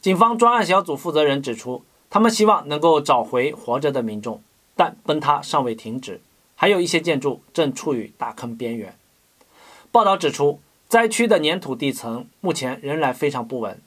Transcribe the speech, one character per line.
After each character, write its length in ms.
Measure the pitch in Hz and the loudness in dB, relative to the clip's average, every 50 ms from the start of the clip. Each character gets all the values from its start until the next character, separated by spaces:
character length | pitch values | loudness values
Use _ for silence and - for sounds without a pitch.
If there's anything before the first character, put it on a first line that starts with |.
警 160 | - 190 185 | 2 0 4
方 220 | 175 226 233 240 226 | 6 4 4 6 4
专 140 | 240 233 240 | 4 4 6
案 120 | 240 208 | 4 2
小 160 | 165 185 196 | 4 2 2
组 160 | 190 175 147 | 2 0 -6
负 140 | 139 - 175 | -6 -4 -2
责 140 | 147 156 151 | 0 2 2
人 180 | 147 139 139 139 | 2 2 0 -2
指 140 | 135 113 | -6 -8
出， 260 | 110 - 123 127 127 _ _ _ _ _ _ | -8 -8 -10 -10 -10 _ _ _ _ _ _
他 100 | - 202 | 2 4
们 100 | 220 233 | 4 4
希 140 | 226 - 214 | 4 4 4
望 240 | 214 208 170 139 143 | 4 4 4 2 -4
能 100 | 147 147 | -4 2
够 220 | 151 170 160 151 | 4 4 4 4
找 240 | 147 147 135 120 110 | 4 2 2 2 2
回 260 | - - 123 127 147 | 0 0 0 0 0
活 300 | 151 - - - 147 147 | -2 -6 -6 -4 -4 0
着 100 | 143 147 | 0 0
的 120 | 135 135 117 | 0 0 -4
民 200 | 110 107 104 104 | -4 -6 -6 -8
众， 180 | 120 110 - _ _ _ _ _ _ _ | -8 -10 -10 _ _ _ _ _ _ _
但 200 | - 160 160 - _ _ | 0 0 0 0 _ _
崩 140 | - 151 151 | -2 -2 0
塌 240 | 139 143 147 - - | 2 2 0 0 0
尚 220 | - - 147 131 | -2 0 0 0
未 100 | 120 113 | 0 -6
停 260 | 113 - 113 113 131 | -8 -8 -10 -10 -8
止， 200 | 127 - 92 - _ _ _ _ _ _ _ | -8 -10 -14 -14 _ _ _ _ _ _ _
还 140 | _ - 190 | _ 2 2
有 120 | 208 185 | 2 2
一 60 | 175 | 0
些 140 | 165 - 165 | 0 0 -2
建 200 | 156 170 156 135 | 0 0 -2 0
筑 220 | 127 143 123 - _ _ _ | 0 -4 -4 -4 _ _ _
正 220 | - 160 170 160 | 0 0 0 0
处 180 | - - 160 143 | -4 -4 -4 -4
于 200 | 117 104 - - | -4 -4 -8 -10
大 160 | _ 120 117 113 | _ -10 -10 -8
坑 240 | - - 120 117 | -10 -12 -12 -10
边 200 | 113 123 117 117 | -8 -8 -8 -6
缘。 200 | 117 104 92 - _ _ _ _ _ _ _ _ _ _ _ _ _ - - - - - _ | -8 -10 -12 -16 _ _ _ _ _ _ _ _ _ _ _ _ _ -20 -20 -20 -20 -20 _
报 140 | _ 240 214 | _ 2 4
道 120 | 202 180 | 4 0
指 140 | 170 165 143 | 0 -2 -4
出， 300 | - - 143 143 143 - _ _ _ _ _ | -2 0 -2 -2 -2 -4 _ _ _ _ _
灾 220 | _ - 233 233 220 | _ 2 2 2 2
区 180 | 220 - 240 | 0 0 2
的 140 | 226 208 175 | 2 2 2
粘 180 | 156 151 170 190 | 2 0 -2 -2
土 160 | - 139 131 | -4 -8 -8
地 180 | 113 135 139 123 | -4 -4 -6 -6
层 340 | - - 117 113 120 - - _ _ | -6 -8 -10 -10 -10 -12 -16 _ _
目 120 | - 185 165 | -6 -6 -4
前 260 | - 131 127 131 123 120 | -4 -6 -8 -8 -8 -8
仍 140 | 139 147 | -8 -4
然 160 | 160 156 131 156 | -2 -2 -2 -2
非 160 | - 151 147 | -2 -4 -4
常 180 | 139 127 117 | -2 -4 -8
不 120 | 113 131 123 | -8 -8 -8
稳 220 | 113 101 92 - _ | -8 -8 -10 -14 _